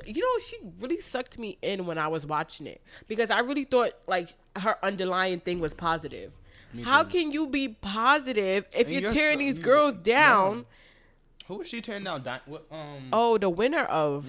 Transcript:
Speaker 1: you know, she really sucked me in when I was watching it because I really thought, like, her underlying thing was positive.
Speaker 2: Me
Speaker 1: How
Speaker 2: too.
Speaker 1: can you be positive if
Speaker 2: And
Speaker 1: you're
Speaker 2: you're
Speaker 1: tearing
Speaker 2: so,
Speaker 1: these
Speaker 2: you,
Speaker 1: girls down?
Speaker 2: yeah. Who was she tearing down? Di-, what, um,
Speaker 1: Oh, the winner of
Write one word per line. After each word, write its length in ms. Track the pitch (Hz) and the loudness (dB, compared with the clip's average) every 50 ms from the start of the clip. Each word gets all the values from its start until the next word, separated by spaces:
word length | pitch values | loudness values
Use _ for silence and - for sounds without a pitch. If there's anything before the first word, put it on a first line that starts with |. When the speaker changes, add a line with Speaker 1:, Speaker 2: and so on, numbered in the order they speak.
| - | -12
Speaker 1:
you 140 | - 214 294 427 | -8 -4 -2 -2
know, 160 | 508 508 453 - | 0 0 -2 -4
she 120 | - 466 466 339 196 165 175 | -6 -12 -12 -14 -16 -14 -12
really 200 | 208 254 330 415 | -6 -6 -6 -6
sucked 380 | - - - 254 254 - - 240 | -6 -6 -6 -8 -8 -8 -12 -12
me 180 | 233 208 - - - | -12 -12 -10 -8 -6
in 240 | 151 202 190 180 | -6 -4 -4 -4
when 120 | 175 160 160 | -6 -4 -2
I 100 | 156 156 | -2 -2
was 180 | 160 160 147 | -2 -4 -4
watching 400 | 147 151 147 - - - - 151 | -4 -2 -2 -4 -4 -8 -12 -14
it 140 | 110 73 - _ - - - - | -14 -14 -16 _ -20 -20 -20 -10
because 240 | - 226 214 233 220 | -6 -2 -2 0 2
I 100 | 214 208 | 2 2
really 240 | 240 247 285 285 277 | 2 0 -2 -4 -2
thought, 280 | - 262 247 240 202 - - _ - | 0 2 2 2 2 -2 -6 _ -2
like, 260 | 190 180 175 170 - _ _ _ _ | -2 -2 -2 -4 -12 _ _ _ _
her 200 | 208 185 220 - - - | -2 0 0 0 0 -2
underlying 540 | 196 196 190 190 185 180 185 185 190 180 170 | -4 -2 -2 -2 -2 0 0 0 0 -2 -2
thing 200 | - 185 175 175 | -2 -4 -2 -2
was 120 | 165 151 - | -2 -4 -4
positive. 580 | - 175 170 165 165 160 139 127 101 92 95 - - - - - - - - - | -4 -2 -2 -2 -2 -4 -8 -12 -12 -14 -14 -16 -20 -20 -20 -20 -20 -20 -16 -12
Speaker 2:
Me 100 | 233 240 | -8 0
Speaker 1:
How 200 | 233 269 294 330 | 2 4 4 4
Speaker 2:
too. 60 | 311 - 359 | 2 0 0
Speaker 1:
can 140 | 330 302 285 | 0 0 -2
you 140 | 294 320 277 | -2 -2 -2
be 180 | 262 285 269 254 | -2 -2 -2 -2
positive 1000 | 220 - - 202 196 220 226 254 285 302 269 254 254 208 202 190 190 202 190 - - | -6 -8 -8 -6 -4 2 4 4 4 4 2 0 0 0 2 2 2 0 0 0 0
if 140 | - 240 | 0 2
Speaker 2:
And 60 | - 165 | 2 0
Speaker 1:
you're 80 | 277 190 | 0 0
Speaker 2:
you're 80 | 214 | 2
Speaker 1:
tearing 280 | 233 294 302 302 302 277 | 2 4 4 4 4 2
Speaker 2:
so, 60 | 285 | 0
Speaker 1:
these 100 | 277 269 160 | -2 -2 0
Speaker 2:
you, 60 | 165 | 4
Speaker 1:
girls 300 | 226 262 302 302 285 240 | 6 6 6 6 4 2
down? 640 | 185 165 202 233 285 302 285 240 208 190 190 214 240 | 0 0 2 4 6 8 8 8 6 6 4 0 -2
Speaker 2:
yeah. 60 | 240 - _ - - - _ _ _ _ _ _ _ _ _ _ - - | -8 -14 _ -20 -20 -20 _ _ _ _ _ _ _ _ _ _ -16 -12
Who 80 | 180 214 | -12 -12
was 80 | 349 - | -10 -10
she 120 | - 233 | -10 -10
tearing 240 | - - 214 202 196 | -8 -8 -8 -8 -6
down? 180 | 190 170 147 127 | -6 -8 -6 -6
Di-, 180 | 127 120 131 - | -8 -8 -10 -10
what, 220 | 135 147 156 - _ | -14 -16 -16 -14 _
um, 380 | - 160 151 147 147 139 135 131 | -14 -14 -12 -12 -14 -14 -6 0
Speaker 1:
Oh, 280 | - 214 233 233 226 214 | 2 4 4 4 4 4
the 100 | 202 190 | 2 2
winner 360 | 175 175 220 262 302 330 214 | 2 2 0 2 2 0 0
of 440 | - - 156 156 151 143 143 147 | 0 0 2 2 2 0 -2 -6